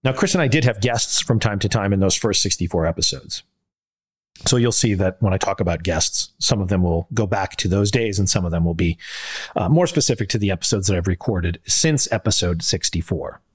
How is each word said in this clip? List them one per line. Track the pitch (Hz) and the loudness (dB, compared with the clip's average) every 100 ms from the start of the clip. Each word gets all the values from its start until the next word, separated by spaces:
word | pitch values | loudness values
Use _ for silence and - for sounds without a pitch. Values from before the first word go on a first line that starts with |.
Now, | 131 | -2
Chris | 131 190 180 | 0 0 2
and | |
I | 143 | 2
did | 123 | 4
have | 120 107 | 2 2
guests | 123 117 - - | 0 0 0 -2
from | - 113 | 2 2
time | 110 101 | 2 0
to | 98 | 0
time | 113 98 | 0 2
in | 98 | 2
those | 95 | 2
first | 90 110 95 | 2 0 0
sixty-four | 95 - 87 90 82 | 0 -2 -2 0 0
episodes. | 85 - 69 - - _ _ _ _ _ _ _ _ _ - - | 0 -2 -2 -10 -14 _ _ _ _ _ _ _ _ _ -8 0
So | 123 | 2
you'll | 117 | 2
see | - 117 | 2 2
that | 95 92 - | 2 0 2
when | 95 | 0
I | 95 | 2
talk | - 98 | 0 0
about | 87 82 | -2 0
guests, | 87 80 - - - _ | -2 0 -2 -2 -8 _
some | - 110 | -2 0
of | 92 | 0
them | 98 | 2
will | 87 82 85 | 2 0 -2
go | 113 101 | -4 -2
back | 104 95 - | -2 -4 -4
to | 92 | 0
those | 98 101 | 2 2
days, | 120 113 98 | 2 0 0
and | 95 | 0
some | 104 | 0
of | 90 | 0
them | 82 | 0
will | 85 | 0
be, | 82 87 82 - - - - - | 0 -2 -2 -10 -14 -12 -12 -6
uh, | - 90 | -4 2
more | 156 180 | 2 2
specific | - - 120 107 | 2 0 0 -2
to | 110 | 0
the | 101 | 0
episodes | 92 - 107 92 | 0 0 0 2
that | 92 | 0
I've | 90 | 0
recorded | 87 - 95 85 82 - | -2 -2 -2 -2 -6 -2
since | - 165 147 - | 0 2 2 0
episode | 110 - - 87 85 | -2 0 0 0 -2
sixty-four. | - 95 - 87 - 82 - - _ | -2 -2 -2 -4 -4 -6 -6 -14 _